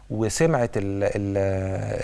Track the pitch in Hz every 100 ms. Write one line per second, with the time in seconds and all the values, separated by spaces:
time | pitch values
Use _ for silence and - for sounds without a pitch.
0 | - 110 110 - 165 147 117 110 98 98
1 | 101 104 101 98 98 95 95 98 104 104